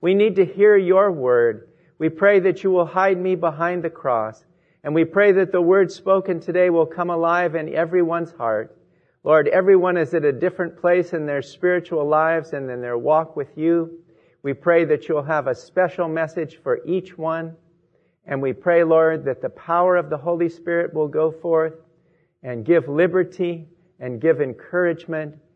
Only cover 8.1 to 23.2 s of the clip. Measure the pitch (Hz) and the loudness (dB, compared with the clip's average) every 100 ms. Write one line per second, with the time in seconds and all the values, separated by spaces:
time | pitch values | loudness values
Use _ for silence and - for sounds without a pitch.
8.1 | 170 165 - 117 107 117 _ _ _ _ | -2 -6 -6 -4 -4 -6 _ _ _ _
9.1 | _ - 156 143 185 190 190 180 180 156 | _ 2 2 4 2 4 4 4 0 0
10.1 | 170 147 127 180 180 175 - 175 180 175 | 0 0 0 -4 -4 -8 -4 0 0 0
11.1 | 170 151 143 135 - 180 180 170 165 147 | -4 -4 -6 -8 -4 -2 -2 -2 -4 0
12.1 | 151 160 165 156 147 135 123 120 120 120 | 2 2 -2 -4 -10 -8 -8 -6 -4 0
13.1 | 156 160 156 135 - 160 170 165 - _ | 0 0 -8 -10 -4 0 0 -2 -10 _
14.1 | _ _ _ 139 139 - 170 160 147 - | _ _ _ -8 -4 2 2 2 -2 -2
15.1 | 156 143 156 135 123 - - 180 - 170 | -4 -2 -4 -2 -6 -6 -2 -2 -2 -6
16.1 | 160 156 170 156 - - 123 - 185 185 | -4 -6 -6 -10 -10 -6 -6 -2 -6 -6
17.1 | - 160 160 165 165 _ _ _ _ _ | -10 -6 -6 -8 -14 _ _ _ _ _
18.1 | _ - 143 135 127 - 170 165 160 160 | _ -10 -6 -4 -4 2 2 4 4 4
19.1 | 160 135 127 127 - - 170 180 180 151 | 0 -6 -6 -8 -12 -4 0 2 0 -2
20.1 | 151 147 170 170 165 - 170 175 160 151 | -6 -4 -2 -4 -6 -6 -4 -4 -4 -4
21.1 | 147 160 160 180 160 160 160 _ _ _ | -2 -4 -4 -2 0 -2 -6 _ _ _
22.1 | _ _ _ 127 120 110 170 143 143 180 | _ _ _ -12 -12 2 2 2 0 0
23.1 | 185 | 0